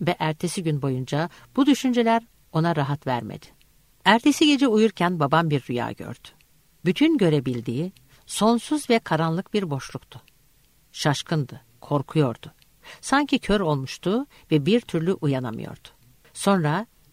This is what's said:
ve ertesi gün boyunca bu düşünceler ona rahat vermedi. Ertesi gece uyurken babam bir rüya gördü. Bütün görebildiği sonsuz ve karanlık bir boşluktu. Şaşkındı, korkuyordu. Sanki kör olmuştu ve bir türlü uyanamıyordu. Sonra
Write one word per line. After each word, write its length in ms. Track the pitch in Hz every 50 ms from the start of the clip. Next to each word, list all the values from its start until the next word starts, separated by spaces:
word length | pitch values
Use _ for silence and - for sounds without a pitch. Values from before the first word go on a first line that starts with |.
ve 140 | 170 165 180 -
ertesi 440 | 160 156 156 - - 170 - 202 165
gün 180 | 160 147 139
boyunca 480 | 139 139 131 127 127 - 143 147 165 - - - - - -
bu 100 | - 269
düşünceler 580 | 294 269 - - 254 240 240 233 226 226 226 233 - _ _ _ _
ona 240 | - 160 160 170 170
rahat 320 | 156 139 135 143 147 -
vermedi. 380 | 131 127 120 110 101 98 98 - - _ _ _ _ _ _ _ _ _ _ -
Ertesi 400 | 185 214 233 - 294 269 - 320
gece 220 | 294 285 240 277
uyurken 520 | 254 214 214 220 226 - - 175 175 180 160
babam 300 | 147 135 156 160 165 160
bir 120 | 147 135 - -
rüya 220 | 123 120 113 117
gördü. 360 | - - - - - - - - - _ _ _ _ _ _ _ _ _ -
Bütün 320 | 170 190 - 285 320 330
görebildiği 720 | 262 196 165 151 143 127 131 123 120 113 120 117 135 170 190 - _ _ _ _ _ _
sonsuz 640 | - - - 202 220 233 233 - - 302 294 - -
ve 100 | 233 226
karanlık 540 | - - 170 151 165 160 160 175 190 - -
bir 160 | 208 196 160
boşluktu. 520 | 143 131 - - - 123 - - - - - _ _ _ _ _ _ _ _ _ _ _ _ _
Şaşkındı, 720 | - - - 156 139 - - - 170 156 131 - - - - _ _ _
korkuyordu. 720 | - - 147 143 135 - - 160 143 123 110 - - - - _ _ _ _ _ - - - -
Sanki 380 | - - 269 277 294 - 285 226
kör 200 | - - 202 208
olmuştu 640 | 190 156 147 135 131 - - - - 175 202 247 285 - _ - _ -
ve 140 | 160 151 135
bir 160 | 170 214 240
türlü 320 | - - - 165 160 175 190
uyanamıyordu. 720 | - - 143 135 131 127 120 110 123 104 - - - - - _ _ _ _ _ _ _ _ -
Sonra 520 | - - 196 202 185 151 147 156 185 226 - _ _ _ _